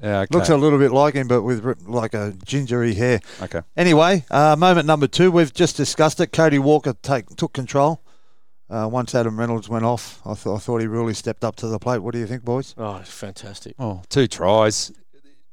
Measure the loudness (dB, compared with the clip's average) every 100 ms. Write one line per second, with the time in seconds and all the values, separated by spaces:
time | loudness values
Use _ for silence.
0 | -4 -2 0 0 4 4 4 4 4 4
1 | 2 2 0 0 0 -2 -4 -8 -6 -6
2 | -4 -4 -6 -8 -6 -6 -2 -2 -2 0
3 | 0 0 -4 -12 -10 -10 -8 -2 4 4
4 | 4 2 0 2 4 4 4 4 2 2
5 | 2 4 4 4 2 2 0 0 -4 2
6 | 2 2 -2 2 4 4 4 2 2 -6
7 | -4 -4 -4 -8 -6 -6 -4 2 2 0
8 | -8 -20 -20 -20 -20 -20 -10 -6 -4 -4
9 | -2 -2 -2 -2 -4 -4 -4 -2 -2 -2
10 | -8 -16 -12 -8 -6 -6 -4 -4 -4 -4
11 | -4 -4 -8 -6 -6 -6 -8 -6 -4 -4
12 | -4 -8 -8 -8 -6 -6 -6 -12 -12 -12
13 | -16 -16 -16 -16 -18 -18 -18 -10 -8 -8
14 | -4 -2 -2 0 2 4 4 0 -8 -12
15 | -20 -20 -20 -20 -20